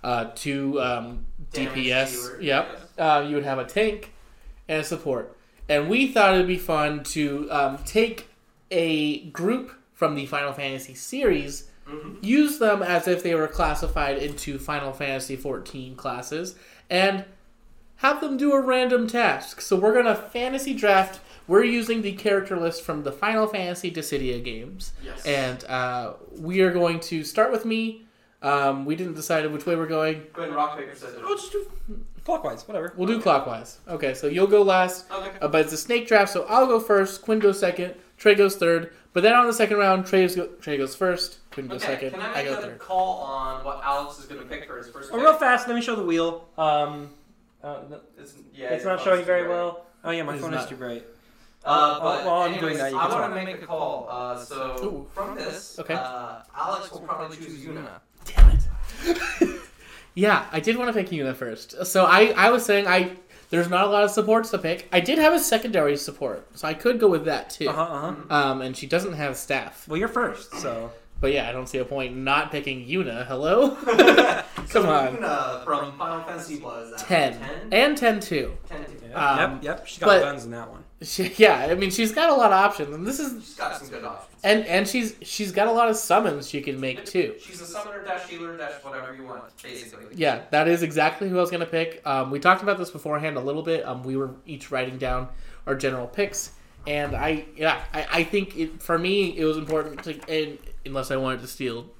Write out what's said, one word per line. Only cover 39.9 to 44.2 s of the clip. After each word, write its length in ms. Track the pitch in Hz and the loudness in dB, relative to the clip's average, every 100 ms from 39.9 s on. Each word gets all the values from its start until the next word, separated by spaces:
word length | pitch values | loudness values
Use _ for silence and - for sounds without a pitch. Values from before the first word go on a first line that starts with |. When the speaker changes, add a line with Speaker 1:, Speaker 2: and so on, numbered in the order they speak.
| 190 | 4
Speaker 1:
Trey 220 | 185 190 180 | 4 4 4
goes, 200 | 180 170 - | 0 -6 -10
Trey 160 | - 143 | -6 -4
goes 180 | 135 | -4
first, 440 | - 185 175 - - - | 0 0 0 -4 -8 -14
Quinn 160 | - 131 | -12 -10
goes 160 | 127 | -6
Speaker 2:
Okay, 100 | 147 | -4
Speaker 1:
second, 180 | 135 135 | -4 -6
Speaker 2:
can 100 | 185 | -6
I 100 | 180 | -6
Speaker 1:
I 40 | |
Speaker 2:
make 100 | 147 | -4
Speaker 1:
go 60 | 139 | -4
Speaker 2:
another 140 | 131 - | -4 -8
Speaker 1:
third. 100 | - | -14
Speaker 2:
call 380 | - 185 185 - | -4 0 0 -2
on 420 | 139 135 131 131 | -6 -6 -6 -6
what 160 | 139 143 | -8 -6
Alex 360 | 139 139 143 | -4 -4 -6
is 60 | 143 | -14